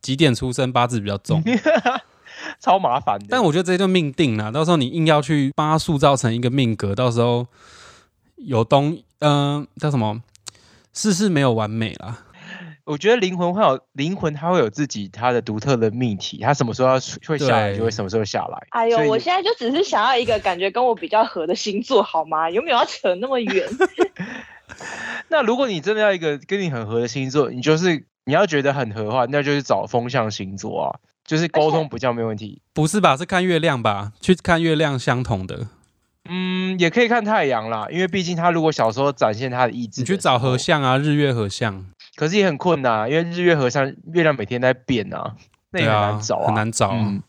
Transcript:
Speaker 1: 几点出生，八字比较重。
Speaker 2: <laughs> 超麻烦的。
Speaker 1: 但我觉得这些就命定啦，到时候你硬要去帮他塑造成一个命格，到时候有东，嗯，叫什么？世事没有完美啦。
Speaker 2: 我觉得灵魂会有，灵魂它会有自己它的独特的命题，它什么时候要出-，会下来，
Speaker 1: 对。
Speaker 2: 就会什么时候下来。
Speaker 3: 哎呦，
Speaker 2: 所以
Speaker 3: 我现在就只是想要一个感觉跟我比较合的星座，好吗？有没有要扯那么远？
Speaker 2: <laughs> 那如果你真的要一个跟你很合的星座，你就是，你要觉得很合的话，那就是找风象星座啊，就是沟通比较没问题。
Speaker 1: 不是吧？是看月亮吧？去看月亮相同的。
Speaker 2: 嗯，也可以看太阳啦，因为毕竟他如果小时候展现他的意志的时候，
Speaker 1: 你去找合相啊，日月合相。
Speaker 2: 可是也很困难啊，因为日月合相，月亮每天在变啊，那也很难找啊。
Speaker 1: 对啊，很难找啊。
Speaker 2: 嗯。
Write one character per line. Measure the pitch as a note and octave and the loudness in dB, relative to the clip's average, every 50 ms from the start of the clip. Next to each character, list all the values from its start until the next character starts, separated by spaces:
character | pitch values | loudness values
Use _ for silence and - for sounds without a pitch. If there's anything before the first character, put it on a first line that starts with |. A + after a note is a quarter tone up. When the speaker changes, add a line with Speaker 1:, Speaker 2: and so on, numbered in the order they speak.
Speaker 1:
几 | - - C3 | -4 -4 0
点 | C#3 D#3+ C#3+ A#2+ | 2 4 4 4
出 | - C3 B2+ B2 | 2 -2 -6 -2
生， | C#3+ C3+ B2+ B2 | -2 -2 0 2
八 | B2 A#2+ A#2+ | 2 2 2
字 | B2 A2+ | 0 -2
比 | G2+ | -2
较 | G2+ G2+ G2 | -2 -4 -6
重。 | _ - D#3+ D#3+ D#3+ A3 B3 G#3+ - D4+ D#4+ C#4 - B3 C4 C4+ - | _ -2 -2 0 2 0 0 0 2 2 2 2 2 0 -2 -2 -8
Speaker 2:
<laughs> | _ _ _ _ - - - - - - _ | _ _ _ _ -20 -20 -16 -16 -16 -16 _
超 | - - F3+ G3 | 2 2 2 2
麻 | F#3 C3+ A#2+ B2 | 2 0 0 0
烦 | A2 - G#2 G2+ | 0 -2 -4 -4
的。 | G2+ G2+ | -4 -2
Speaker 1:
但 | A3+ B3+ | 0 2
我 | A#3 E3+ C#3+ | 2 2 2
觉 | F3 | 2
得 | F#3 | 0
这 | F3 F#3 | 0 0
些 | F3+ | 0
就 | G3 | 2
命 | F#3+ F#3 F#3 D#3+ C#3+ C3 | 2 2 0 0 -2 0
定 | - E3+ C#3 A2 | 0 0 2 2
啦， | G#2+ G#2+ G#2+ | -2 -4 -4
到 | A2+ D3 D#3+ | -2 -2 2
时 | D#3+ F3+ | 2 2
候 | |
你 | D#3+ B2+ B2 | 2 2 0
硬 | - E3 D#3+ | 0 0 2
要 | D#3+ D#3 D3 D3 | 4 4 2 2
去 | B2+ D#3+ D3 C#3 C3+ C#3+ | 2 0 2 2 0 0
帮 | - D#3 D3+ | 0 0 2
他 | D#3 D#3+ | 2 0
塑 | - - E3 | 2 0 0
造 | C#3 D3 C#3+ C#3 | 4 4 4 4
成 | B2+ - A#2+ A2 | 4 2 0 0
一 | A#2+ | 0
个 | B2 B2 | -2 0
命 | B2 C#3 C3 A#2 A2+ | 0 2 2 0 0
格， | - - G2+ G2 | -2 -2 -4 -2
到 | A#2+ B2+ B2 | 0 0 0
时 | A2+ A#2+ | 2 2
候 | A#2 A#2+ A#2+ A#2+ A#2+ - _ _ - - - - - - - - _ _ _ _ _ _ _ - | 2 2 2 0 -2 -6 _ _ -20 -20 -20 -20 -20 -20 -20 -20 _ _ _ _ _ _ _ -18
有 | C#4 G#3 C3 A2 A#2 | -8 -2 0 0 2
东， | - D3 C#3 C#3+ D3 E3+ - - _ _ _ | 4 4 4 4 2 -2 -4 -10 _ _ _
嗯， | - D3+ C#3+ C#3+ C#3+ C#3+ C#3+ D3 D3 - _ | 0 2 2 2 2 0 -2 -4 -6 -10 _
叫 | - - D3+ | -6 -4 -2
什 | C#3+ | 0
么？ | C3 A2 G#2+ G#2 A#2 A#2+ _ _ _ _ - _ _ _ _ _ _ _ _ _ | 0 0 0 -2 -6 -10 _ _ _ _ -20 _ _ _ _ _ _ _ _ _
世 | - - G#3+ F#3+ | -4 0 0 2
事 | E3 G#3 G#3 | 2 2 2
没 | F3 C#3+ | 2 4
有 | C#3 C3 A#2 | 4 2 2
完 | A2 G#2+ G#2 | 2 -2 -2
美 | G#2+ A2+ A2+ G#2+ - - | -2 -4 -4 -4 -6 -10
啦。 | - - A#2 - - _ _ - - - - - F3 E3 D3+ _ _ | -12 -14 -14 -14 -16 _ _ -20 -20 -20 -18 -18 -18 -18 -20 _ _
Speaker 2:
我 | - D3+ C#3+ | -8 -8 -2
觉 | F3 G3+ | 2 2
得 | A#3 | 4
灵 | B3 G3 F#3 F3+ F3 | 4 2 -2 0 -2
魂 | F3+ F3 F3+ | -2 -2 0
会 | G3+ A3 | 2 4
有， | D#3+ C3+ C3 _ _ _ | 2 2 2 _ _ _
灵 | - C#3 D#3+ G3 | -4 -4 -4 -2
魂 | F#3+ F3+ D#3+ D3+ | -2 -4 -4 -4
它 | C#3+ D3 E3+ | -4 -2 0
会 | F#3 F3 | 2 2
有 | C3 G#2+ | 2 0
自 | G#2 - D3 C3 | 0 -4 -4 -4
己 | - G#2+ G2+ F#2+ | -4 -8 -10 -10
它 | F#2 G2+ A2+ B2+ | -10 -4 -2 0
的 | B2 A#2+ | 0 0
独 | A2+ A#2 G#2+ G#2+ | -2 -2 -6 -4
特 | - C#3+ C#3 | 0 0 2
的 | A#2+ A2+ A2 G2+ | 2 2 0 0
命 | A#2+ B2+ B2 G2+ | 0 -2 -2 -2
题， | F#2 - - - B2+ G#2+ | -4 -6 -10 -10 -4 0
它 | B2+ C#3+ | 0 0
什 | C#3 C#3 | 0 0
么 | A#2 G#2+ | -4 0
时 | B2+ B2+ | 0 2
候 | C3 | 2
要 | C3 C3 | 2 2
出-， | B2+ - - - - - | 0 -6 -12 -14 -6 -6
会 | D#3+ C#3+ | -4 -2
下 | C#3+ | 0
来， | C3 A#2 A2 G#2+ G#2 | 2 2 2 2 0
Speaker 1:
对。 | G2 G#2 | -2 -2
Speaker 2:
就 | A2+ | -2
会 | A2+ G#2 | -2 -2
什 | A2 G#2 | -4 -6
么 | F#2+ | -2
时 | G#2 A2+ | -2 -2
候 | G#2+ | -2
下 | G2 - A2 - | 0 -2 -4 -4
来。 | - - - - _ | -4 -8 -12 -14 _
Speaker 3:
哎 | - A#3 A3+ A#3 | -4 0 2 2
呦， | A#3 | 4
Speaker 2:
所 | A3+ A3 | 4 4
以 | A3 | 2
Speaker 3:
我 | G#3+ | 2
现 | A#3 A#3 E4 F4+ | 0 0 0 -2
在 | F#4+ | 0
就 | F4 G4+ A#4 | 0 -2 -2
只 | - B3 A#3 | -2 -2 -2
是 | C4+ D#4+ G4+ | 0 0 0
想 | - - A3 G#3 | 0 2 2 2
要 | B3 C4+ | 2 2
一 | A#3+ A#3+ | 2 2
个 | A3+ A3+ G#3+ | 0 0 0
感 | - G3+ F3+ E3+ | 0 -2 -2 0
觉 | F#3 G3 | -2 -2
跟 | F#3+ A#3 B3+ | 0 0 0
我 | B3+ A3+ | 0 0
比 | F#3+ - | -2 -4
较 | D#3 - G#3+ A3 | 0 2 2 2
合 | - - F#3 D#3+ | 2 0 -6 -2
的 | D#3+ F3+ | -2 -2
星 | - - G#3+ F#3+ G#3 | -2 -2 -4 -4 -4
座， | B3 - C#4 B3+ - | -2 2 2 2 2
好 | - - E3 D#3 | 2 -2 -4 -2
吗？ | D#3 D#3+ D#3 D#3+ E3 | -2 -2 -2 -2 0
有 | E3+ G#3+ | -2 -2
没 | C#4+ E4+ C4 | 0 0 2
有 | |
要 | A#3 D4+ | 2 2
扯 | - - - - G3+ F3+ | 0 -4 -4 -2 -2 -2
那 | F3+ G#3+ C4+ | -2 -2 -4
么 | C4+ B3+ | -2 -2
远？ | A#3 G3+ F#3+ F#3+ - - G#3+ C4+ F#4+ - - - - G4 _ - F#3 A3+ - - - | -2 0 0 -2 -2 -2 -2 -2 -2 -2 0 -2 -2 -2 _ -10 -12 -10 -10 -14 -16
Speaker 2:
<laughs> | - - - _ _ - - - - - - - - - - - _ | -18 -20 -20 _ _ -18 -16 -14 -14 -12 -10 -10 -10 -10 -10 -6 _
那 | E4 D#4 C4+ | 0 2 4
如 | G#3+ A#3+ | 2 2
果 | B3+ C#4 B3+ | 2 0 0
你 | G3+ D#3+ | 0 -4
真 | C#3 F#3+ G#3+ | -2 -2 0
的 | G#3+ G#3+ | 2 4
要 | G#3 G3 | 2 2
一 | F3+ | 2
个 | D#3+ D#3 D3 C#3 | 0 -2 -2 -4
跟 | - - F#3 G3+ | -4 -4 -4 -2
你 | F#3+ E3+ | -2 -2
很 | C#3 A#2+ A2+ | -4 -4 -6
合 | G#2 A2+ A#2 | -2 -2 -2
的 | A#2+ | -2
星 | A#2+ - C#3+ C3 C3 | -2 -2 -4 -4 0
座， | B2+ D3+ C3+ A#2 | 2 0 0 0
你 | - B2 A#2+ | -2 -2 2
就 | D3 D#3 | 2 2
是， | D#3+ F3 F#3 E3+ C#3 - _ _ _ _ | 4 2 0 0 -2 -4 _ _ _ _
你 | - C#3 | 0 2
要 | E3 G#3 | 2 2
觉 | F#3+ D#3 C#3+ | 2 2 0
得 | C3+ C#3 C3+ | 0 0 0
很 | C#3+ C3 A2 G2+ | 0 -2 -4 -4
合 | A2 G#2+ | -6 -4
的 | G#2 A2+ | -2 0
话， | C3 B2 | 0 0
那 | A#2+ C#3 D3 C#3 | 2 0 -2 0
就 | C#3 C#3+ | 0 0
是 | C#3+ C3+ | -2 0
找 | - B2 G2 G#2 | 0 0 0 0
风 | G2 - A#2+ A#2 B2 | -2 -2 -2 -2 0
象 | C3 C3+ A2+ A2 | -2 -2 -2 -2
星 | G#2+ - G#2 F#2+ F#2+ | -4 -6 -10 -10 -10
座 | F#2+ - G#2+ - D#2+ D2+ | -10 -10 -6 -4 -4 -4
啊， | C2+ - - _ _ _ _ _ | -4 -6 -8 _ _ _ _ _
就 | - D#3+ | -2 -2
是 | D#3 E3+ | 0 0
沟 | D#3+ - D#3 D3+ D#3 | 0 2 2 2 4
通 | D3+ E3 D#3 C#3+ | 2 2 -2 -2
比 | A#2 A#2 | -6 -4
较 | A2 B2+ A#2+ | -2 -2 -2
没 | A#2 A#2 | 0 -2
问 | A2+ G#2+ | -4 -4
题。 | G#2 A2 G#2 - - _ _ _ | -6 -10 -12 -14 -18 _ _ _
Speaker 1:
不 | - D3+ D#3+ | 0 0 2
是 | - G#3+ | 2 2
吧？ | F3+ E3 C3+ | 2 2 2
是 | C3+ F3 | 0 -2
看 | - G3 F3+ F3+ | -4 -2 -2 0
月 | F#3 F3 D#3+ | 2 0 2
亮 | D#3 E3 C#3+ B2 | 2 0 0 0
吧？ | A2 A2+ G#2 G2+ G#2 G#2 - _ | -2 -2 -2 -2 -6 -10 -12 _
去 | - - F#3 | 0 0 0
看 | E3+ _ - F3 E3 | 2 _ 0 2 2
月 | E3 E3 D#3+ | 2 2 2
亮 | D3+ D#3 D3 C#3 B2+ | 2 2 0 0 -2
相 | - - B2+ B2 B2+ | 0 0 0 0 0
同 | - A2+ F#2+ F#2 | -2 -2 -4 -2
的。 | F#2 - - - G#2 _ _ _ _ _ _ _ _ _ _ _ - | -6 -8 -10 -10 -12 _ _ _ _ _ _ _ _ _ _ _ -8
Speaker 2:
嗯， | F3 F#3 F#3 F#3 F#3 F#3 F#3 F#3 F#3 F3+ | -6 -4 -4 -2 -2 -2 -2 -2 0 2
也 | F3 E3 | 0 2
可 | D#3+ A#3+ A#3+ | 4 2 2
以 | |
看 | A3+ A#3 A#3+ G#3+ | 4 2 0 2
太 | G#3 A3 G#3+ E3 | 2 0 2 2
阳 | C#3 B2+ A2+ A2 A2 | 2 0 -2 -2 -4
啦， | A2+ A2 G#2 - | -4 -6 -6 -4
因 | D3 E3+ | -2 -2
为 | F#3 F#3 | -2 0
毕 | E3 G3 F3+ | 0 -2 -2
竟 | E3+ F3+ | -2 -2
他 | E3 E3 F3 | 2 2 2
如 | E3+ E3+ | 2 4
果 | D#3 D#3+ D3 | 2 2 2
小 | - B2 A2+ | 2 2 2
时 | G#2+ B2+ | 2 2
候 | C#3 C#3+ C#3 | 0 0 2
展 | - C#3 A2 G#2+ | 2 0 0 0
现 | G#2 C3 C3 | -2 -4 -4
他 | B2 B2 B2+ | 0 0 0
的 | A#2 A2+ | 0 0
意 | A#2+ A#2+ | -4 -8
志 | A2 - - C3 | -8 -6 -6 -2
的 | |
时 | A#2 F#3 | -2 -2
候， | |
Speaker 1:
你 | G3 | 0
去 | - | 2
找 | E3 C3 B2 | 2 2 4
合 | A#2 C3+ B2+ B2 | 2 0 0 0
相 | - - E3+ D3+ C#3 | 2 2 2 2 4
啊， | B2+ B2+ C3+ | 2 2 2
日 | C#3+ D#3 D3 | 2 2 2
月 | D3 D3 C#3 B2+ | 2 2 2 2
合 | A#2 G#2+ G2+ | 0 -2 -4
相。 | - - B2 A2 G2 F#2+ F#2+ F#2+ _ _ - - _ | -4 -4 -4 -4 -4 -6 -14 -18 _ _ -20 -20 _
Speaker 2:
可 | - D3+ D#3 | -6 -4 0
是 | F3 | 2
也 | G#3 G3 | 4 4
很 | F#3+ D3+ C3 | 4 2 0
困 | - F3+ E3+ D3 C3 | 0 0 0 2 2
难 | B2 A2+ | 2 2
啊， | A2 G#2+ A#2 | 2 0 0
因 | C#3+ | 0
为 | D#3+ E3+ E3+ | 0 0 0
日 | E3+ F3 | -2 0
月 | F3+ F3 E3+ | 2 2 4
合 | D3+ C3+ B2 | 4 2 0
相， | A#2+ C#3+ C3+ C#3 - - - E3 D#3+ | 2 0 -2 -2 -4 -10 -16 -4 0
月 | F3 E3 | 2 2
亮 | D#3 D3 | 2 2
每 | C3 G#2 | 0 -2
天 | G2 B2 B2 | -4 -4 0
在 | B2 B2+ C3 | 2 2 0
变 | B2+ _ - C3 A#2 G2+ F#2+ F2 | 0 _ -2 -2 -2 -2 -4 -8
啊， | D2 - - A2 - - _ _ _ _ _ | -8 -8 -10 -12 -14 -20 _ _ _ _ _
那 | - F#3 | -4 0
也 | - | 2
很 | A2+ G#2+ | 2 4
难 | G#2 G#2 G#2 G#2 G#2+ | 2 2 0 -2 -4
找 | G#2+ A2 - | -4 -4 -4
啊。 | - | -2
Speaker 1:
对 | - | 0
啊， | |
很 | - G#2+ | 0 0
难 | G#2+ G#2+ A2+ | 0 -2 -2
找 | A2+ - A2+ G2 | 0 0 0 0
啊。 | G2 A#2 | 2 0
Speaker 2:
嗯。 | A2 G#2 G2+ G2 - | 0 -2 -2 -4 -8